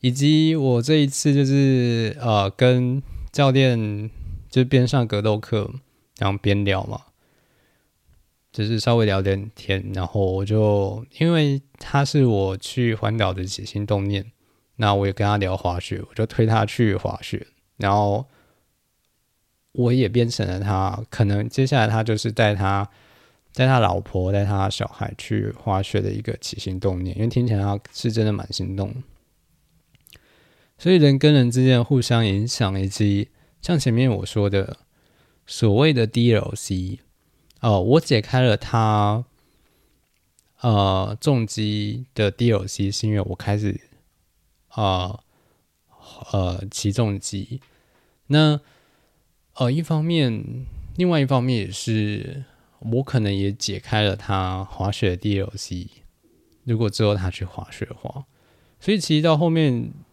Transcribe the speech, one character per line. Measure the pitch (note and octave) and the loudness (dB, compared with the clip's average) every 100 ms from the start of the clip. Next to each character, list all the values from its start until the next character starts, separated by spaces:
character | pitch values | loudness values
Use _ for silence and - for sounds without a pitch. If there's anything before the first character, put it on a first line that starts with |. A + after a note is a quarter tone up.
以 | B2+ | 0
及 | B2+ C#3+ D#3 D#3+ D#3+ | 2 4 4 4 2
我 | C3+ A#2+ | 2 2
这 | A#2+ D#3 | 4 4
一 | C#3 | 4
次 | C#3 D3+ | 2 2
就 | C#3 | 4
是， | C3+ C#3 C#3 C3 A#2+ A#2 A2 - | 4 4 4 4 2 0 -2 -2
呃， | B2 G#2+ G2 | 0 2 2
跟 | - B2+ B2+ B2 C3 - - - | 2 4 4 2 -2 -6 -12 -10
教 | - C#3 | 0 4
练 | C3 C3 A#2 G#2+ G#2 A2 - - - - | 4 4 2 -2 -6 -8 -12 -12 -12 -4
就 | - | 0
边 | B2+ C3+ B2 | 4 4 4
上 | C#3 A#2 | 2 0
格 | G#2 | 0
斗 | G#2+ G#2+ | 2 0
课， | - A2 G2+ C3 _ _ _ - | 0 -4 -4 -8 _ _ _ -4
然 | G2 | -4
后 | G2 | -2
边 | G#2+ G2+ | 0 2
聊 | G2+ F#2+ | 2 -2
嘛， | G2+ G#2+ _ _ _ _ _ _ _ _ _ _ _ _ _ _ _ | -4 -10 _ _ _ _ _ _ _ _ _ _ _ _ _ _ _
就 | - | -6
是 | G#2+ A2+ | -2 0
稍 | B2 A#2 | 2 2
微 | |
聊 | G#2+ F#2+ | 4 2
点 | F#2+ F#2+ G#2 | 0 -2 -4
天， | - - F#2+ G2 | -14 -4 -4 -4
然 | G2 F2+ | -6 -4
后 | G#2 | -2
我 | F#2+ F#2+ | 0 -2
就， | G2 G#2+ G#2+ G#2 G2 G2+ A#2+ - | 0 2 2 2 0 -6 -12 -2
因 | E3 | 0
为 | E3+ D3 C#3 _ _ | 2 2 0 _ _
他 | - C#3+ | -4 0
是 | C#3 D3+ | 2 2
我 | B2+ G#2 G2 G2 | 4 2 0 -4
去 | - - A#2+ | -8 -2 -2
环 | A2 A2 A2+ | 0 -2 0
岛 | F#2+ | -2
的 | F#2+ | -2
起 | F#2 F#2+ G2 | -6 -10 -8
心 | G#2 | -8
动 | G#2 G2+ G2 | -2 -2 0
念， | G2+ G2+ _ _ _ _ - | -4 -6 _ _ _ _ -2
那 | A2 | 0
我 | G2+ G2 | 2 0
也 | |
跟 | F#2+ G2+ | 0 0
他 | G#2 | 0
聊 | F#2+ | -2
滑 | F#2+ - F2 | -2 -2 -4
雪， | - F#2+ F#2+ | -6 -10 -10
我 | |
就 | - | -4
推 | A2 - A2 | -4 0 2
他 | A2 | 2
去 | G#2+ - A2+ F#2+ | 0 0 0 0
滑 | - G2 | -4 -8
雪， | - - - _ _ _ | -10 -10 -12 _ _ _
然 | G2+ | 0
后 | G2+ G#2 G2+ C3 _ _ _ _ _ _ _ _ _ _ _ _ _ _ | 2 2 -2 -6 _ _ _ _ _ _ _ _ _ _ _ _ _ _
我 | - A#2+ | -2 2
也 | B2+ A2+ | 2 2
变 | A2+ A#2 | 2 0
成 | - G2+ | 0 -4
了 | F#2 | -2
他， | G2 F#2+ F#2+ G2 A2+ | -2 0 -2 -4 -10
可 | - | 0
能 | G#2 G2+ A2+ | 0 2 -2
接 | - C3+ | -2 0
下 | C#3 | 2
来 | G#2+ | 2
他 | A2 | 0
就 | A2 G#2+ | 0 -2
是 | A#2 | -2
带 | A2+ A2 | 0 0
他 | G#2 G2 G2 G2+ _ _ _ _ _ _ | 2 0 0 -4 _ _ _ _ _ _
带 | - C3 | -2 2
他 | C3 | 4
老 | G2+ F#2 | 2 0
婆、 | G2 F#2 F#2 | -4 -2 0
带 | G2+ | 0
他 | G2+ G2+ F#2+ | 0 0 -2
小 | - - | -2 -8
孩 | - - - | -6 -10 -10
去 | - G#2+ G#2 | -6 -4 -4
滑 | - - F#2+ | -6 -2 -2
雪 | G2 G#2 | 0 -2
的 | G2 | -2
一 | G#2 | -6
个 | A2 - | -8 -10
起 | - - | -10 -10
心 | - F#2 | -8 -4
动 | G2 F#2 | -4 -2
念， | F#2 F#2 | -6 -4
因 | |
为 | A2+ | -2
听 | A#2+ A#2+ | 0 0
起 | |
来 | G#2 | 0
他 | G2+ G2+ - | 0 -4 -8
是 | - A#2+ | -6 -4
真 | A2 | 0
的 | G#2+ | 0
蛮 | G2+ F#2+ | -2 -6
心 | - F#2+ G2 | -8 -6 -4
动。 | G2+ A#2 - - _ _ _ _ _ _ _ _ _ - _ _ _ _ _ _ | -6 -8 -14 -20 _ _ _ _ _ _ _ _ _ -20 _ _ _ _ _ _
所 | F3 | 2
以 | F#3 | 6
人 | D3 C3+ | 6 6
跟 | D3+ | 6
人 | D3 A#2+ | 6 4
之 | A#2+ | 4
间 | C3 B2+ | 4 4
的 | |
互 | A#2 C3+ | 4 0
相 | A#2 A#2 | 2 2
影 | A2+ G2 A#2 | 2 0 -2
响， | - G#2 F#2+ | -2 -2 0
以 | G2 | -4
及 | - G#2 G2+ G#2+ _ _ _ | 0 2 2 -2 _ _ _
像 | - E3+ | -2 0
前 | C3+ | 2
面 | A2+ C3 | 2 2
我 | G2 | 0
说 | F#2+ - G2+ | -2 0 2
的 | G2 F#2+ - _ _ _ _ _ _ _ | 0 -2 -8 _ _ _ _ _ _ _
所 | - A2+ | 0 2
谓 | G2+ D#3 | 4 4
的 | C3+ A2 | 4 0
D | A#2+ A#2+ | 2 4
L | A2 - | 2 0
C， | - - F#2 F#2 G#2 _ _ _ _ _ _ | -8 -6 -4 -4 -10 _ _ _ _ _ _
呃， | A#2 G2+ | 2 2
我 | F#2+ D3 | 4 2
解 | - A#2+ | 4 0
开 | G2+ B2+ | 2 2
了 | B2+ G#2+ | 2 2
他， | - A#2 A2 G#2+ G#2 A2 A#2+ _ _ _ _ _ _ _ _ _ _ _ _ _ | 0 0 2 2 2 0 -6 _ _ _ _ _ _ _ _ _ _ _ _ _
呃， | A#2+ G#2 G2 F#2+ G2 G#2+ | 2 2 2 0 -2 -4
重 | - C3+ A2 | 0 0 0
击 | - G#2+ G#2 G#2 A2 B2+ | -4 -4 -2 -4 -8 -10
的 | - G#2 | -2 -2
D | - A#2+ | 2 2
L | G#2+ G2 | 2 -2
C， | - G2 | -4 -4
是 | G2 A2 | -2 -2
因 | |
为 | G#2 | -2
我 | F#2+ - | -2 -6
开 | - G#2 | -4 -2
始， | G#2 G2 _ _ _ _ _ _ _ _ _ | -2 -4 _ _ _ _ _ _ _ _ _
呃， | - G#2 F#2 F#2 G2 _ _ _ _ _ _ _ _ - - - | -4 0 0 -2 -8 _ _ _ _ _ _ _ _ -20 -20 -6
呃， | G2+ F2+ F2 G2 | -2 -2 -4 -8
骑 | - G#2 | -4 -2
重 | G2+ A2+ G2+ | 0 -2 -2
机。 | - G2+ - B2+ _ _ _ _ _ _ _ | -6 -10 -10 -12 _ _ _ _ _ _ _
那， | D3 D#3 D3 _ _ _ _ _ _ _ _ _ - | 4 4 2 _ _ _ _ _ _ _ _ _ -4
呃， | B2 | -2
一 | C#3+ | -2
方 | E3 D#3+ | -2 -2
面， | D#3+ E3+ C3 A2+ B2 A#2+ C3 - - - | 0 0 0 -2 -8 -10 -12 -14 -12 -2
另 | F3+ | 0
外 | E3 | 2
一 | C3+ | 2
方 | C3+ | 0
面 | B2 B2 | 0 -2
也 | F#2+ | -4
是， | F#2+ - A2 G#2 G#2 - C#3 C3 _ _ _ | -8 -2 0 0 -4 -8 -12 -16 _ _ _
我 | A2 A#2 | -4 -4
可 | C3+ B2+ | 0 0
能 | G#2+ | 0
也 | G2 G2 | 0 -2
解 | G#2 - F#2+ | -4 -8 -8
开 | - A2 | -4 0
了 | G#2 F2 | 0 -2
他 | - G2 F#2 F#2 | -4 -2 -2 -4
滑 | F#2+ - F#2+ | -8 -6 -6
雪 | G2+ G2+ | -2 -2
的 | F2+ | -2
D | G#2 G2 | -2 -2
L | F#2+ G2+ | -4 -8
C， | - F2+ F2+ _ - _ _ _ _ _ | -12 -10 -12 _ -20 _ _ _ _ _
如 | - A2+ | -4 0
果 | A2 | 0
之 | - | 0
后 | G#2+ | 0
他 | G#2 F#2 | 2 -2
去 | - | -6
滑 | F#2+ - - | -10 -10 -14
雪 | - | -12
的 | - | -12
话。 | - - C#3 C#3 _ _ _ _ _ | -10 -12 -12 -16 _ _ _ _ _
所 | - | -2
以 | G#3 | -2
其 | - D#3 | 2 2
实 | |
到 | D#3+ D3+ | 4 2
后 | E3+ | 2
面 | E3 D3+ A#2+ A#2 - - | 2 2 0 -4 -10 -20